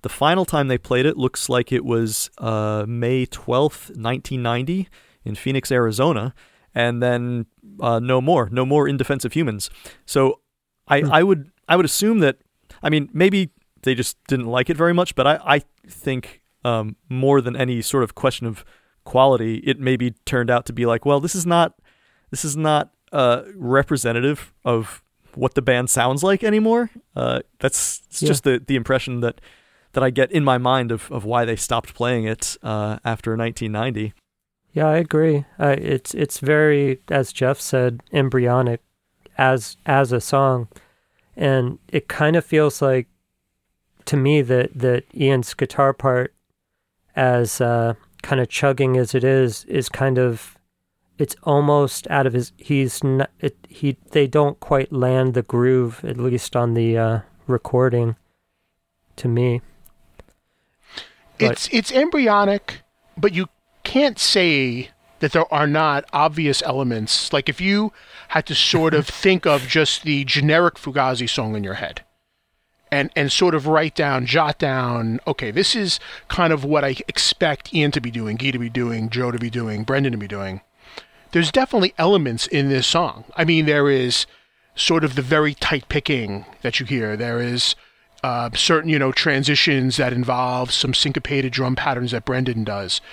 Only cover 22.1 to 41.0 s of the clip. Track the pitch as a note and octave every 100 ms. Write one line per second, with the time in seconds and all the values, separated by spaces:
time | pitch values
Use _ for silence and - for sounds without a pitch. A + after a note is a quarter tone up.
22.1 | _ _ - D#3 D3 D#3 D3+ D3 _ _
23.1 | D3 B2 A#2+ D#3+ G3 B2+ C3 C#3+ C#3+ A#2+
24.1 | A#2 C3 D3 - _ - A#2 A2 - _
25.1 | _ _ - B2+ - B2 B2 B2+ - A#2+
26.1 | C#3 F#3 G3 A3 G#3+ A3 A#3 A#3 - _
27.1 | - B2 - - _ C3+ - - - _
28.1 | - D3+ C#3+ C#3+ B2 - C3+ A#2 C3 -
29.1 | B2 A#2+ - - _ _ _ _ - C3
30.1 | B2+ C3 E3+ C#3 B2+ B2 C3 A#2+ A2+ -
31.1 | C3+ G#2 A#2+ A#2 A2+ - A#2 - - A#2+
32.1 | B2 A2 A2 - - - G#2+ G#2 G#2+ -
33.1 | A2+ - A2+ A2+ A2 A2+ G#2+ A#2+ A2 G#2+
34.1 | - _ _ _ _ _ - D#3 D#3+ E3
35.1 | D#3 D#3+ D3 C#3+ - C#3+ C#3 - C3+ -
36.1 | - D3 - C3+ D3+ D3+ D3 C#3 C3 -
37.1 | C#3+ B2+ - C3 C3+ - C3 B2+ A#2+ -
38.1 | D3 C3+ B2+ B2 B2 B2+ A#2 _ _ _
39.1 | _ _ - C3 C3 - - - C#3 C3
40.1 | B2 - C#3 C3+ B2+ A#2 - _ _